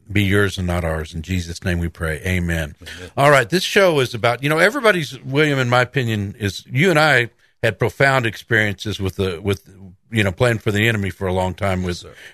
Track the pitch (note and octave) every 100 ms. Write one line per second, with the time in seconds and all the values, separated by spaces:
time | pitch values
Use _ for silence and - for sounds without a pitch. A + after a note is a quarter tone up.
0 | - G2+ G2 G2+ G2+ F#2+ F2+ F2 E2 D#2+
1 | D2+ E2 D#2 F#2 E2+ E2+ F#2+ F2 E2+ -
2 | D#2+ D2+ F#2 F2+ F2 E2 D2+ - - -
3 | F2+ - C#3+ C#3 A#2 F3+ - G#3 F#3+ D3
4 | B2 A2+ A#2 A#2+ C#3+ D#3 F#3 C#4 A3+ F3+
5 | B2+ C3 C3+ C#3 D3+ C#3 A#2+ B2 B2 C#3+
6 | A#2 G#2+ G2+ - G2+ - - B2+ D3+ D#3
7 | D#3 B2+ A#2 _ _ _ A#2 G2 A#2 -
8 | C#3 C3+ A2+ - - A2+ G#2 G2 A2 G2
9 | F#2+ - F#2+ E2 G2 G2 - - F#2+ -
10 | _ A2+ G2+ - B2 A2 A2+ G2+ A2+ A2
11 | G2 - F#2+ F#2 F#2 E2+ G2 F#2 F#2 F2
12 | E2 - -